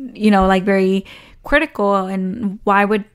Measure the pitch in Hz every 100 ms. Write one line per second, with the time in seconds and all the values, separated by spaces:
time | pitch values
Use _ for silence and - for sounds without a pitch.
0 | 254 - 214 196 190 190 202 196 190 190
1 | 190 - - - - 285 302 - 202 196
2 | 185 190 185 240 202 208 208 202 202 214
3 | -